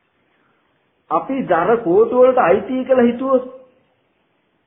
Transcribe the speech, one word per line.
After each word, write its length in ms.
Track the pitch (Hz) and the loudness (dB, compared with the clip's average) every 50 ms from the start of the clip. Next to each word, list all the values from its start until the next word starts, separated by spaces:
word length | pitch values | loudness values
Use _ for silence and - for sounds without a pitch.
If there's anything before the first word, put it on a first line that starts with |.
| _ _ _ _ _ _ _ _ _ _ _ _ _ _ _ _ _ _ _ _ _ - | _ _ _ _ _ _ _ _ _ _ _ _ _ _ _ _ _ _ _ _ _ -6
අපි 320 | 151 170 - - 269 269 - | -6 -4 -4 -6 -6 -6 -4
දර 320 | - 180 165 170 190 233 233 | -2 -2 0 0 0 0 0
කෝටු 380 | - 170 175 202 233 - 247 | 0 0 2 2 2 2 2
වලට 220 | 247 254 262 254 254 | 4 4 4 4 2
අයිති 440 | 202 170 185 220 - - 254 262 254 | 2 2 2 0 -2 -4 -6 -6 -2
කියලා 200 | 262 262 254 240 | 0 2 2 2
හිතුවොත් 400 | 240 233 247 262 269 262 254 254 - - - - _ _ _ _ _ _ _ _ _ _ _ _ _ _ _ _ _ _ _ _ | 2 0 -2 -2 -2 -2 -2 -2 -6 -14 -20 -20 _ _ _ _ _ _ _ _ _ _ _ _ _ _ _ _ _ _ _ _